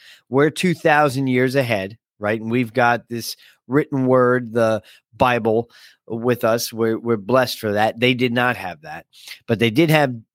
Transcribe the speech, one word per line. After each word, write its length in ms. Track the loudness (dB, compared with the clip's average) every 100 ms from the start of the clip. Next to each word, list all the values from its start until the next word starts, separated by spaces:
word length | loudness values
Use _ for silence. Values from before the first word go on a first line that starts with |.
| -20 -20 -4
We're 220 | 0 0
two 240 | 0 -2
thousand 540 | 0 2 2 2 0 -2
years 260 | 0 0
ahead, 420 | 0 0 -2 -4 -12 _ -8
right? 200 | -4 -4
And 120 | -2
we've 240 | -2 -2
got 340 | 2 2 2 -4
this 280 | -12 -10 -14 -18 _ -4
written 360 | -2 0 -2 2
word, 460 | 4 4 0 -2
the 300 | -2 0 -2 -6 -20 _ 0
Bible, 540 | 2 2 0 0 -2 -10 -20 _ -12
with 380 | -6 -2 0
us. 260 | 0 0 -2
We're, 280 | -2 -2 -2
we're 180 | -2 -4
blessed 420 | 0 2 2 -2
for 140 | -4
that. 280 | 0 0 0
They 120 | 0
did 220 | 2 0
not 240 | 0 -2 -2
have 240 | -6 -12
that, 240 | -16 -18 -18 _ -20 -14 -4
but 120 | 0
they 120 | 2
did 180 | 2 4
have 260 | 4 2 -2 -14